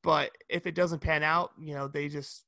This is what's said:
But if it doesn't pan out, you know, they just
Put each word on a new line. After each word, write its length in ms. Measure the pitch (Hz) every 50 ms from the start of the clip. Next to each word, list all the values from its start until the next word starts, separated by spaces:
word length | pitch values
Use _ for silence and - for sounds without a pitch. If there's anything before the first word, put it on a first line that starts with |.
But 280 | - 160 156 147 139 - - - - _
if 160 | - 170 -
it 80 | 180 160
doesn't 240 | 170 180 170 165 151
pan 240 | - - 160 151
out, 300 | 151 156 160 175 175 - _ -
you 140 | 156 151
know, 160 | 147 139 139 139
they 200 | 143 147 147 147
just 360 | 147 143 135 - - - _